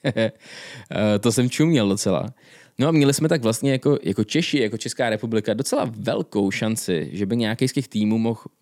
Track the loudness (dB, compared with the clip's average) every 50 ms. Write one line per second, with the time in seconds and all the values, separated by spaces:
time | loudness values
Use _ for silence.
0 | -4 -2 0 0 0 -2 -2 _ -18 -20 -20 -18 -18 -18 -18 -18 -14 -8 -4 0
1 | 2 2 2 2 2 2 2 2 2 2 2 2 2 4 4 4 4 2 0 0
2 | 0 0 0 0 -2 -4 -8 _ -20 -20 -20 -20 -20 -10 _ -2 0 2 4 4
3 | 4 4 4 2 2 2 2 2 2 0 0 0 0 0 0 2 2 2 2 2
4 | 0 -2 -2 0 -2 0 0 -2 0 0 0 0 0 0 -2 -4 -8 -6 -4 -2
5 | -2 0 -2 -2 -2 -2 -2 0 0 0 -2 -2 -2 -2 -2 -2 -2 -2 -4 -4
6 | -4 -2 -2 -2 -2 -2 0 0 0 0 0 0 -2 -2 -2 -2 -2 -2 -2 -2
7 | -2 -4 -4 -4 -2 -2 0 0 0 -2 -2 -2 -2 -2 -2 -2 -4 -4 -2 0
8 | 0 2 2 2 0 0 -2 -4 -8 -16 _ _